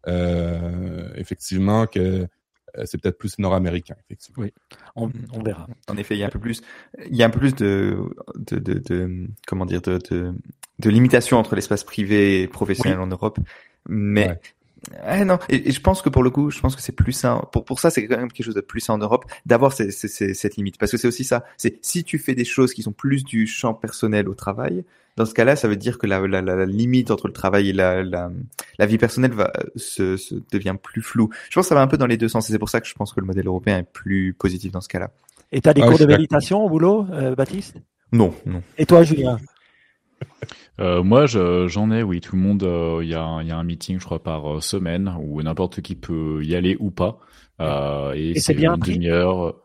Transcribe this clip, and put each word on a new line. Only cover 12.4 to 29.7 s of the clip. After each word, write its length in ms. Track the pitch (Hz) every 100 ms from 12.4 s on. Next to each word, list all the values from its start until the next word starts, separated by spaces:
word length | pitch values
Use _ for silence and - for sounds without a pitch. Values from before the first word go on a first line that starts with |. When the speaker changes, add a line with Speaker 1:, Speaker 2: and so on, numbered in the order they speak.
Speaker 3:
et 60 | 92
professionnel 500 | - 98 98 - 92
Speaker 2:
Oui. 60 |
Speaker 3:
en 40 | 92
Europe. 300 | 92 107 - - - _ _ -
Mais, 400 | 107 104 104 101
Speaker 1:
Ouais. 920 | 87 - _ _ _ - - - 180
Speaker 3:
eh 40 |
non, 140 | 196 180 -
et, 200 | 135 -
et 40 |
je 80 | 131
pense 220 | - 190
que 60 | -
pour 120 | 131
le 80 | 127
coup, 200 | 127 147
je 100 | -
pense 140 | 135 131
que 60 |
c'est 100 | -
plus 200 | - -
sain. 300 | 127 127 120 -
Pour, 120 | 120
pour 160 | - 131
ça, 100 | 170
c'est 160 | 147 107
quand 120 | 120
même 120 | 123
quelque 120 | - 117
chose 80 |
de 60 | 104
plus 200 | - -
sain 140 | -
en 40 | 107
Europe 260 | 104 120 - - -
d'avoir 260 | 117 135
ces, 180 | 135 104
ces, 180 | 98 104
ces, 260 | - 98
cette 220 | 95 104 -
limite. 200 | 98 -
Parce 120 | 104
que 40 | 120
c'est 100 | 123
aussi 160 | 117
ça. 200 | 131 120 120 _
C'est 220 | - -
si 220 | - 175
tu 140 | 170 156
fais 160 | -
des 100 | 123
choses 300 | 120 - 127
qui 80 | 127
sont 100 | 110
plus 320 | 101 139 139
du 220 | 135 113 110
champ 260 | - 120
personnel 540 | 110 110 - 113 107 95
au 60 |
travail, 500 | 101 101 104 131 180 180 _ _ -
dans 100 | 110
ce 60 |
cas-là, 220 | - 120
ça 140 | 143 113
veut 80 | 101
dire 220 | 104 -
que 100 | 101
la, 180 | 95 95
la, 160 | 95
la, 140 | 92 92
la 100 | 92
limite 460 | 98 120 127 117
entre 160 | 110 -
le 40 |
travail 360 | - 95 98 98
et 40 |
la, 300 | 95 92 92
la, 300 | 92 87 87 90 - - - -
la 60 | 104
vie 120 | 110
personnelle 320 | 117 - 127
va, 220 | 110 95 -
euh, 20 | -